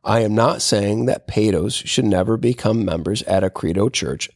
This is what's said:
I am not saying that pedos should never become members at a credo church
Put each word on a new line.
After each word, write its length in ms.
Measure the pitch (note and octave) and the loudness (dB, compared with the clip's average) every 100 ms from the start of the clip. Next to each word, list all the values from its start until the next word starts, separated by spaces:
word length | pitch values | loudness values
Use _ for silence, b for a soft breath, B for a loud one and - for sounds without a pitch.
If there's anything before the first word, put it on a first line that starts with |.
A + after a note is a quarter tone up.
I 160 | - A2+ | -2 0
am 140 | A2 | 2
not 260 | G#2+ B2 - | 4 2 2
saying 460 | - G#2 G2+ A2 B2 | 0 2 2 0 0
that 200 | - - | -2 -2
pedos 600 | A2 G#2+ F2+ G#2+ - - | 0 2 2 0 -4 -4
should 180 | - | 0
never 320 | G#2+ F#2 F#2+ A2+ | 2 2 2 0
become 480 | A#2 B2 - A2+ | 0 0 0 0
members 380 | F#2 E2 F2+ G#2 | 0 -2 -2 -4
at 220 | - F#2+ | 0 0
a 40 | F#2+ | 0
credo 400 | - D#2+ F2+ A2+ | -2 -2 0 0
church 400 | - C#2 C2+ - | -2 -6 -6 -8